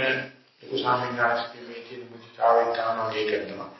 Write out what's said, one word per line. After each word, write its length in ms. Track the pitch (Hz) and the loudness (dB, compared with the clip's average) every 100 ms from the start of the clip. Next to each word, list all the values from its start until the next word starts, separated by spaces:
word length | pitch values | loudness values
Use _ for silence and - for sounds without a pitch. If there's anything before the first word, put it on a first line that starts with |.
| 131 131 - - _ _ | 2 0 -4 -12 _ _
ලොකු 200 | - 135 | -6 -2
ස්වාමීන් 380 | 123 123 123 120 | 2 2 0 0
වහන්සේගේ 480 | 117 117 - 120 | 2 2 -2 -10
මේ 180 | 117 117 | -14 -14
තියෙන 220 | 117 123 117 | -12 -14 -14
මුදිතාව 500 | 117 - - 117 117 | -16 -16 2 6 6
ඉතාම 360 | 117 117 113 113 | 6 2 0 0
අගය 240 | 110 107 107 | -2 0 0
කරනවා. 440 | 101 95 101 - - | 0 -2 -8 -10 -14